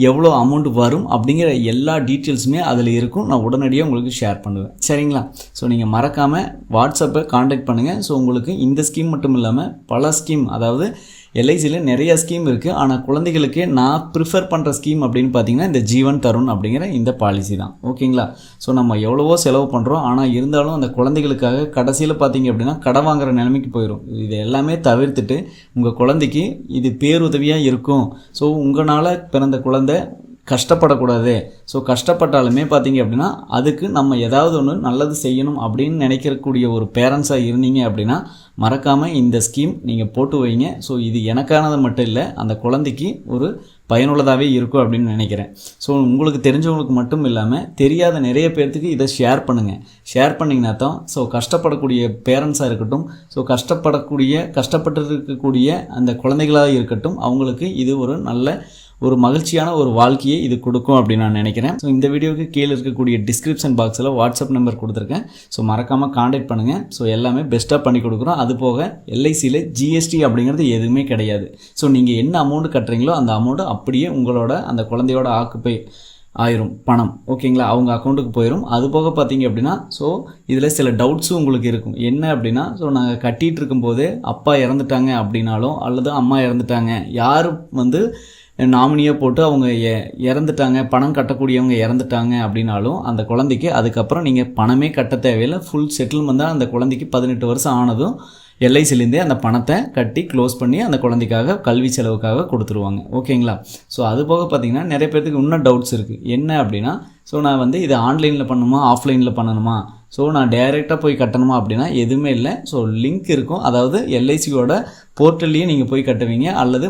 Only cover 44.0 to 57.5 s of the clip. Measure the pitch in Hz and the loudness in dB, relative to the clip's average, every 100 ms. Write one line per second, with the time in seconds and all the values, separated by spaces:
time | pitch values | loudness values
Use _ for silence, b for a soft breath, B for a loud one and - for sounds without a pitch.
44 | 135 143 135 131 143 127 120 135 123 117 | 2 2 2 2 2 0 2 0 2 0
45 | 117 107 104 104 98 B B B - 139 | 0 0 -2 -4 -6 B B B -2 2
46 | 127 131 156 139 135 135 160 156 131 127 | 2 2 2 2 2 2 0 -2 0 0
47 | 123 156 139 113 110 139 - - 139 160 | 0 0 0 0 0 -2 -4 0 2 4
48 | 175 160 127 127 165 160 139 151 170 139 | 2 2 0 2 0 0 -2 -2 -4 -2
49 | 135 - 123 135 - 120 104 95 B B | -2 0 2 2 0 0 0 -4 B B
50 | - 127 143 151 156 131 113 107 135 165 | -6 0 0 0 0 2 0 0 -4 -4
51 | - 147 120 139 - 170 165 139 135 123 | -8 -6 -4 -4 -2 0 0 0 0 0
52 | 120 104 - 131 147 147 131 110 110 139 | 0 -2 0 0 0 -2 -2 -2 -2 -4
53 | 165 B B - 127 151 - 165 156 143 | -6 B B -8 -2 -2 0 0 0 0
54 | - 143 135 151 170 139 127 160 165 151 | -2 0 2 0 -2 -4 0 0 0 -2
55 | 147 147 143 131 139 127 135 175 - 123 | -2 -4 -4 -4 0 2 2 0 -6 -2
56 | 123 120 - 151 151 147 143 131 120 110 | -2 0 0 0 4 4 4 2 0 -2
57 | 147 180 120 131 131 | -4 -4 -2 0 0